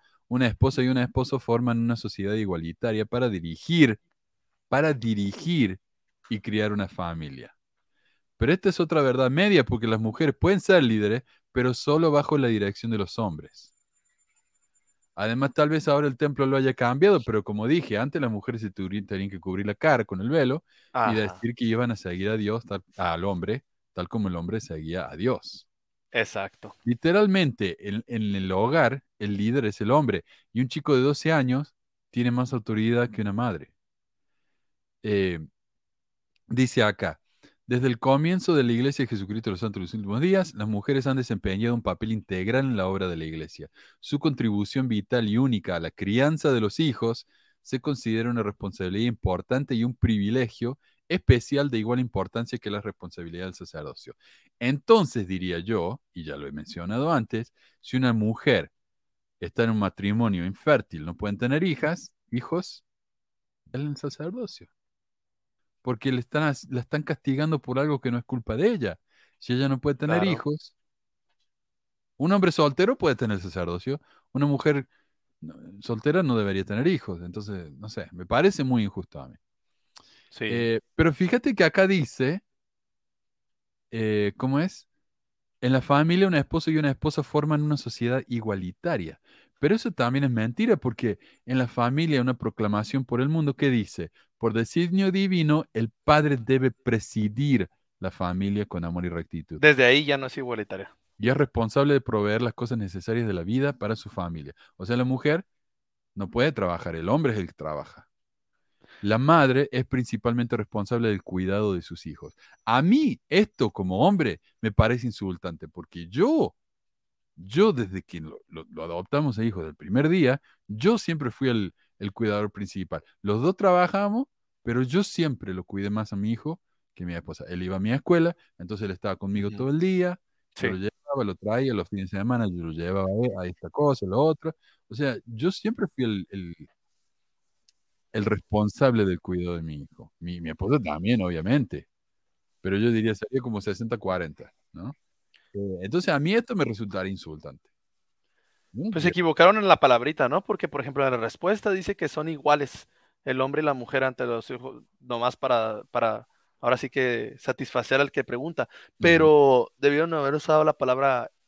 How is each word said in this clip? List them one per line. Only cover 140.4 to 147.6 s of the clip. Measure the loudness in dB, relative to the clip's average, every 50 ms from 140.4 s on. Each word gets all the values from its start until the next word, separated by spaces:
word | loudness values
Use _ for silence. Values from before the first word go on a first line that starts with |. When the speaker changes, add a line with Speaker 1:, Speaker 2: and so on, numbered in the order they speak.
Speaker 1:
mi | -8 -10
esposa | -8 -4 -2 0 0 0
también, | 0 -2 -6 -4 0 0 0 2
obviamente. | 0 -2 -2 -4 -2 0 0 0 0 -2 -6 -12 -12 _ _ _ _ _ _ _ _ _ _ _ _ _ _ _
Pero | _ -2 0 2
yo | 2 2
diría, | 2 2 2 0 -2
sería | -2 -6 -6 -6 -4
como | -4 -4 -6 -6
sesenta | -4 -6 -6 -6 -6 -6 -6 -6
cuarenta, | -4 -4 -2 -2 -4 -6 -10 -14 -20 -20 _ _ _ _ _
¿no? | -14 -14 -14 -14 -16 _ _ _ _ _ _ _ _ _ _ _
Eh, | -8 -6 -6 -6 -8 -8
entonces, | -4 -4 -2 0 0 0
a | 0
mí | 0 2 0
esto | 0 0 -2 -2
me | -2 -2
resultaría | -2 -2 -6 -8 -6 -6 -6 -4 -4
insultante. | -6 -8 -10 -14 -16 -16 -16 -18 -20 -20